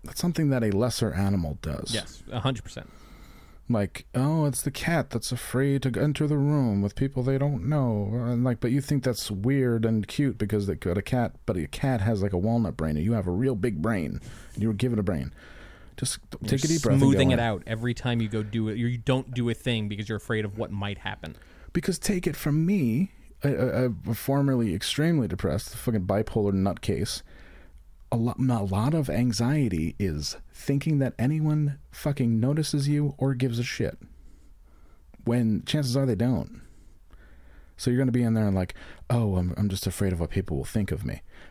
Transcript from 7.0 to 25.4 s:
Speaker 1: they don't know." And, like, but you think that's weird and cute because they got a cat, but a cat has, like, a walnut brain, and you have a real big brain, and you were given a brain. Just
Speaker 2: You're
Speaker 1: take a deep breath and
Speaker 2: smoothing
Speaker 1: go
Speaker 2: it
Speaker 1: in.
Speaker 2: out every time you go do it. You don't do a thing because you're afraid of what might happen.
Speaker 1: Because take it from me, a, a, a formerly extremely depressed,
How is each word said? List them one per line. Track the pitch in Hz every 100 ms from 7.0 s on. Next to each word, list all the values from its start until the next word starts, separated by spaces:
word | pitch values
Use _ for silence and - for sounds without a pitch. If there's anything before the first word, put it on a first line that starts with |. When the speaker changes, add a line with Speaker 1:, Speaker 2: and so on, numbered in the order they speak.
| 139 131
Speaker 1:
they | 127 135
don't | 143 139 107
know." | 151 127 104 101
And, | 120 120 120
like, | 127 117
but | 120
you | 139
think | 139 143
that's | 127 113 -
weird | 98 117 139 127 117
and | 110 110 101
cute | - 139 -
because | 104 107 98
they |
got | 87 92 90
a |
cat, | - 127 117 - -
but | 92
a | -
cat | - 139 123
has, | 101 107
like, | 101
a | 90
walnut | 104 117 101 -
brain, | 78 76
and |
you | 92
have | 117 90
a |
real | 90 131
big | 110 120 85
brain, | 98 104 71 - - - -
and | -
you | 110
were |
given | 101 127 113
a |
brain. | 98 80 64 - - - - - - -
Just | 135 - - -
Speaker 2:
You're | 107
Speaker 1:
take | 135
a | 151
deep | 165
breath | 127
and | 135
Speaker 2:
smoothing | 139 139 131
Speaker 1:
go |
Speaker 2:
it | 120
Speaker 1:
in. |
Speaker 2:
out | 117 101 -
every | 113 120
time | 120 127 117
you | 110
go | 110
do | 107 113 110
it. | 110
You | 120 120
don't | 123 131 127
do | 123 117
a |
thing | 113 131 113 104
because | 104 107
you're | 107
afraid | - 110 104
of | 107
what | 113
might | 101 101 98
happen. | 95 98 80 - - - -
Speaker 1:
Because | 175 185 175
take | - 190 180
it |
from | 143 156 147 165
me, | 208 123 117 190 - - -
a, | 143 135 127 - 127
a, | 92 -
a |
formerly | 113 - 139 139 131 110
extremely | 82 - - 160 160 107
depressed, | 87